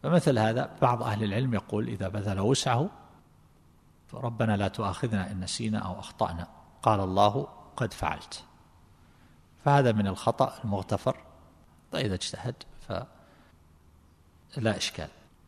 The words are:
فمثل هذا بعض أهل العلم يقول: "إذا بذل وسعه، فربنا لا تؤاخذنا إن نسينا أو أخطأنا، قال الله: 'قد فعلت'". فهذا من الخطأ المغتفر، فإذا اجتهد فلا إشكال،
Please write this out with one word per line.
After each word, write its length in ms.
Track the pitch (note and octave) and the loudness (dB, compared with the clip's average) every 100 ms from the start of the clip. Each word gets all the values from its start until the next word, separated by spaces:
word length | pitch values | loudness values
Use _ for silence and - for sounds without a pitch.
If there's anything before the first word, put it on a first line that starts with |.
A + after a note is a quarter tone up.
فمثل 360 | C#3+ E3+ D#3 B2 | 2 2 4 4
هذا 380 | A2 A2+ C#3 - | 2 2 -4 2
بعض 200 | B2+ B2 | 2 2
أهل 220 | A#2 G#2+ | 0 0
العلم 300 | G#2+ G2 C3+ | 0 0 0
يقول: 340 | A2 - G#2 A#2+ | -2 -2 -4 -2
"إذا 200 | F#2+ F#2+ | -4 -4
بذل 320 | G2 G2+ G2 | -4 -2 0
وسعه، 500 | G2+ C3+ - A#2+ F3 - - - _ _ _ _ _ _ _ _ _ | 2 2 2 2 0 -4 -20 -20 _ _ _ _ _ _ _ _ _
فربنا 500 | A#2+ A#2+ A#2 A2 G#2 | -8 -6 0 2 4
لا 120 | G2 | 2
تؤاخذنا 640 | - G#2 F#2+ A#2+ G#2+ F#2 | 0 -4 -2 -2 0 -2
إن 80 | G2 | -6
نسينا 380 | F#2 - A2+ G#2+ | -6 -4 -2 -2
أو 200 | G2 F2+ | -4 -8
أخطأنا، 500 | - - G2 E2+ F2 - - - | -12 -4 -2 -2 -10 -14 -20 -2
قال 180 | - G#2 | 2 2
الله: 480 | F#2+ F#2 G#2 A2 C#3+ - - - | 2 4 4 4 -6 -10 -18 -6
'قد 160 | A2+ | -6
فعلت'". 520 | - E2 - - - - - - - - - - _ - - _ - | -2 -4 -4 -10 -16 -18 -20 -20 -20 -20 -20 -20 _ -20 -20 _ -4
فهذا 280 | - C#3+ B2+ | 4 6 6
من 140 | G#2+ G2 | 4 2
الخطأ 520 | F#2 - - C3+ - | 0 -2 2 0 0
المغتفر، 520 | A2+ G2+ F#2+ G#2 - B2+ - - - - - _ _ | -4 -4 -2 -2 -2 -4 -8 -20 -20 -20 -20 _ _
فإذا 220 | - B2+ | -4 -2
اجتهد 400 | F#2 - - B2 B2+ - - - | -2 -6 -8 -8 -10 -12 -20 -8
فلا 1900 | F2+ - - - - - - - _ - - _ _ _ _ _ - A2 G2 | -8 -8 -18 -20 -20 -20 -20 -20 _ -20 -20 _ _ _ _ _ -2 -2 0
إشكال، 320 | - - D#2+ - - _ | -4 -6 -12 -14 -20 _